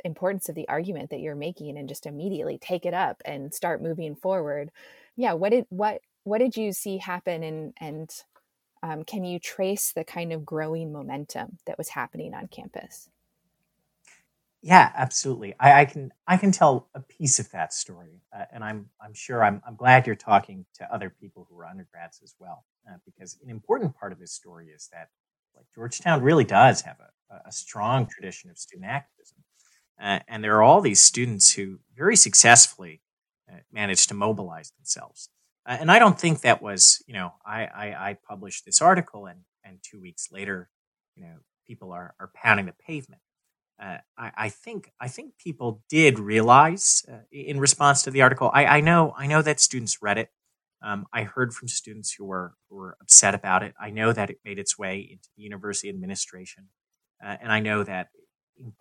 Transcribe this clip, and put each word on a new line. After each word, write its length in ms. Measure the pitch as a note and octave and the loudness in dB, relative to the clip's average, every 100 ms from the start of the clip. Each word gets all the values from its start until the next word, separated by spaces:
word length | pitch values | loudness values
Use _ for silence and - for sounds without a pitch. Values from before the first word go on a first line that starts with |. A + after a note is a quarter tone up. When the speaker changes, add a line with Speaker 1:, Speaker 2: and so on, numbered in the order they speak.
Speaker 1:
importance 460 | F3 D#3 F#3 G3 - | -14 -6 -4 -4 -8
of 60 | D#3 | -10
the 120 | - | -6
argument 420 | D3 F3+ D#3+ - | -6 -6 -10 -12
that 100 | C#3+ | -12
you're 160 | D#3 C#3+ | -10 -10
making 420 | D#3 E3+ D3+ D3 | -12 -12 -14 -14
and 100 | C#3 | -14
just 180 | C#3+ D3 | -14 -14
immediately 520 | D3 F#3+ F3 D#3 - | -10 -8 -8 -8 -10
take 280 | - F3+ F3 | -8 -6 -4
it 80 | |
up 280 | E3+ E3 - | -4 -4 -6
and 300 | - C#3+ C#3 | -12 -12 -12
start 280 | - F3 D#3 | -8 -6 -6
moving 340 | E3 E3 D#3+ D3 | -6 -8 -10 -8
forward. 560 | F#3 F#3+ D3 C#3+ D3 - - _ _ - | -4 -4 -4 -8 -10 -18 -20 _ _ -6
Yeah, 180 | A#3+ | -4
what 180 | E3 G3 | -2 -2
did, 140 | A#3+ A3+ | -4 -6
what, 320 | F3+ G#3+ - - _ | -6 -6 -6 -14 _
what 160 | G3+ G#3+ | -6 -2
did 180 | B3+ A3 | -2 -2
you 160 | G#3+ | -8
see 240 | F#3 G#3 F#3+ | -8 -10 -10
happen, 460 | F#3+ F3+ F#3 E3 | -10 -10 -8 -8
and, 300 | D#3+ D#3 D#3 - | -8 -10 -14 -16
and, 300 | D#3 D#3 D#3+ - - _ _ _ _ _ | -14 -14 -14 -18 -20 _ _ _ _ _
um, 220 | E3 D#3 | -12 -12
can 220 | D#3+ G#3+ F3+ | -10 -10 -8
you 140 | F3 | -10
trace 520 | - - F#3+ G3+ - | -10 -4 -4 -2 -6
the 140 | - D#3+ | -8 -10
kind 260 | F3 E3+ | -10 -8
of 140 | D#3+ D3 | -10 -8
growing 480 | D#3 D#3 E3 D#3+ | -8 -6 -6 -8
momentum 640 | D3 C3+ C#3 D3 - - F3+ - | -12 -12 -12 -12 -12 -14 -14 -14
that 120 | - | -12
was 120 | - | -10
happening 440 | - B2 - D#3 | -10 -10 -12 -14
on 140 | - - | -16 -18
campus? 640 | - - - - - _ _ _ _ _ _ _ _ _ _ _ _ _ _ _ _ | -18 -18 -18 -18 -20 _ _ _ _ _ _ _ _ _ _ _ _ _ _ _ _
Speaker 2:
Yeah, 300 | D3+ F3+ A#2 - | 8 8 8 2
absolutely. 600 | B2+ - C3+ B2 G2+ - | -6 -4 -6 -8 -10 2
I, 220 | C3+ C#3 | 6 8
I 40 | C#3+ | 6
can, 280 | D3+ C3+ - - | 0 -16 -12 -2
I 100 | F#3 | 2
can 140 | G3 | 2
tell 360 | F#3 D#3 B2+ - C#3+ | 4 4 2 -4 -18
a 60 | |
piece 380 | - - D3 - | -20 -8 -2 -2
of 120 | G#2 | -4
that 220 | F#2 D#2+ | -10 -8
story, 480 | - - F2 E2+ F2+ _ | -10 -12 -18 -20 _ _
uh, 120 | G#2+ - | -18 -18
and 100 | A#2+ | -14
I'm, 260 | G#2+ G#2+ G#2 _ | -12 -12 -16 _
I'm 120 | G#2+ | -20
sure 300 | G#2+ - A#2+ | -18 -8 0
I'm, 180 | G#2+ G2+ - | 2 0 -10
I'm 80 | G#2+ | -2
glad 320 | B2 B2+ B2 | 6 6 4
you're 80 | G#2 | -4
talking 500 | - G2+ - F#2+ F#2 - | 2 2 2 -10 -20 -20
to 180 | F#2 | -12
other 160 | A2 F#2+ | -10 -10
people 380 | - G2+ F#2 F2 | -14 -20 -20 _
who 100 | F2 | -20
are 60 | E2 | -20
undergrads 560 | F#2+ F2+ E2+ E2+ _ | -20 -20 -20 -20 _
as 120 | F#2+ _ | _ _
well, 240 | F2+ E2+ _ _ _ | -20 -20 _ _ _
uh, 60 | F2+ _ | -20 _
because 320 | _ F#2 - | _ -20 -20
an 60 | C#3 | -20
important 480 | A2 - B3+ F3+ - | -16 -6 -4 -4 -8
part 160 | G2+ | -16
of 60 | F2 | -16
this 120 | F2 | -20
story 360 | - F2 E2+ E2 | -20 -20 -20 -20
is 200 | D#2 - | _ -20
that, 160 | E2+ - _ _ _ _ _ | -20 -20 _ _ _ _ _
like, 100 | _ | _
Georgetown 480 | - A#2+ - F3 D3+ | -14 -12 -6 0 2
really 220 | B2+ D#3+ A#2 | 4 4 4
does 360 | G2 B2 - | 6 6 6
have 160 | - - _ _ _ | -4 -18 _ _ _
a, 160 | G2 - | -20 -18
a 40 | |
strong 540 | - - G#2+ G#2+ C3 A#2 | -16 -14 -6 -2 0 -2
tradition 440 | - F#2+ - F2+ | -8 -16 -16 -20
of 80 | E2 | -20
student 280 | - F2+ F#2+ | -20 -16 -12
activism, 520 | C#3 - _ _ _ _ _ _ _ _ _ | -12 -12 _ _ _ _ _ _ _ _ _
uh, 180 | G2+ F#2+ - | -6 -6 -8
and 140 | A2+ | -6
there 140 | G#2+ G#2+ | 2 6
are 80 | |
all 160 | A2+ F3+ | 8 8
these 220 | D#3+ G2 | 6 4
students 520 | - - B2 G2+ - | 4 4 -4 2 2
who 260 | - G2 F#2+ _ B2 | 2 -6 -12 _ -2
very 180 | E3 A#3 | 2 4
successfully, 880 | G#2+ - A#2 A#2 - - F2 D#2 _ _ _ _ _ | 6 6 8 8 8 2 -18 -20 _ _ _ _ _
uh, 60 | F2+ _ | -20 _
managed 340 | A2 G2+ F#2 - | -8 -2 0 0
to 40 | |
mobilize 580 | G#2 G#2 G#2 F#2 E2 D#2+ | 0 -2 -2 -8 -16 -20
themselves. 580 | _ - - - - - _ _ _ B2 | _ -8 -8 -10 -20 -20 _ _ _ -12
Uh, 120 | C3 | -2
and 120 | D#3+ | 6
I 80 | G#3+ | 8
don't 200 | A3 - | 8 4
think 220 | E3+ - | 0 0
that 200 | B2 G#2+ | 2 2
was, 420 | G#2+ F#2+ - - - | -2 4 4 4 -4
you 60 | |
know, 200 | G2+ F2+ - G#2 | -12 -12 -14 -12
I, 200 | A2 G#2+ | -10 -10
I, 440 | G2 G#2 D#2+ G2 | -10 -12 -10 -10
I 80 | G2 - | -10 -16
published 380 | G#2 G2 - - | -18 -16 -16 -2
this 160 | G#2 | 2
article 440 | E3 F3+ E3+ G#2+ G2 | 4 4 0 -12 -20
and, 140 | F2 _ _ | -20 _ _
and 160 | G2 F#2 | -20 -20
two 180 | - G#2 | -20 -20
weeks 280 | F2+ - - | -20 -16 -16
later, 380 | F#2+ G2+ F#2+ - _ _ _ _ _ | -12 -8 -8 -12 _ _ _ _ _
you 80 | |
know, 120 | E2+ E2 _ _ - | -20 -20 _ _ -20
people 240 | A#2 F#2 | -20 -16
are, 240 | F2 F2 - | -16 -18 -20
are 120 | F#2 | -20
pounding 320 | _ A#2 G2+ F#2+ | _ 0 0 -2
the 80 | |
pavement. 480 | - - D#3 C3 _ _ _ _ _ _ _ | -12 -14 -14 -14 _ _ _ _ _ _ _
Uh, 160 | G2+ E2+ - - | -16 -16 -18 -18
I, 140 | A#2 - | -14 -10
I 120 | G#2+ | -10
think, 420 | - - G#3+ - - | -10 -16 -16 -16 -16
I 80 | B2+ | -14
think 300 | - C#4+ _ | -14 -20 _
people 460 | F3 D3 A#2+ A2 - | -16 -8 -8 -8 -2
did 300 | D#3 D3+ G#2+ | 4 4 4
realize, 880 | G#2 A2 A2+ C3 D#3+ G3 - - - | 0 2 8 8 8 2 0 0 -4
uh, 80 | A2+ _ | -14 _
in 280 | C#3+ - C#3 | -16 -8 -2
response 420 | C#3+ - C#3+ C#3 | 0 4 4 4
to 80 | - | 0
the 100 | C3+ | 4
article, 280 | B2+ B2 B2+ | 4 6 2
I, 120 | C#3 C#3+ | 4 6
I 160 | D3+ | 4
know, 320 | D#3 E3+ D#3+ - | 6 4 2 -2
I 100 | C#3+ | 0
know 140 | D#3 | 0
that 180 | D3+ D3 | 0 0
students 420 | - B2+ A2 - | 0 0 -6 -6
read 160 | G#2 G#2 | -2 -2
it. 120 | A2+ _ _ _ _ _ | -4 _ _ _ _ _
Um, 240 | G#2+ G2+ G2 | -10 -10 -8
I 100 | A#2 | -8
heard 300 | G#2 - B2 | -6 -4 -4
from 140 | - A#2+ | -6 -10
students 460 | - - G#2+ G2 | -10 -12 -12 -12
who 120 | - G2 | -12 -8
were, 300 | F#2 F2+ - _ | -8 -10 -16 _
who 80 | G2 | -18
were 200 | F#2 - | -18 -14
upset 340 | - - G2+ G2+ | 6 6 6 0
about 280 | F#2+ F#2 | 0 0
it. 100 | G#2 - | -2 -10
I 100 | G#2+ | -12
know 220 | G#2+ A2 | -2 -2
that 180 | A2 G2+ | -2 -4
it 100 | G2 | -10
made 160 | G#2 G2+ | -14 -10
its 180 | G2 - | -8 -8
way 220 | G2 G2 | -8 -10
into 300 | - F#2 _ _ | -12 -20 _ _
the 80 | |
university 460 | G#2 G2+ G#2 G2 G2+ | -20 -14 -10 -10 -10
administration. 800 | F#2+ F#2 G2 - F#2 F#2 - G2 _ _ _ _ _ | -12 -10 -10 -12 -14 -20 -20 _ _ _ _ _ _
Uh, 140 | G2+ G2+ | -16 -12
and 100 | A#2 | -4
I 80 | G#2+ | -2
know 240 | G#2+ G#2+ | 0 -4
that 260 | G2+ F#2 F#2 _ _ _ _ _ | -4 -8 -10 _ _ _ _ _
in 160 | A#2+ G2+ | -20 -20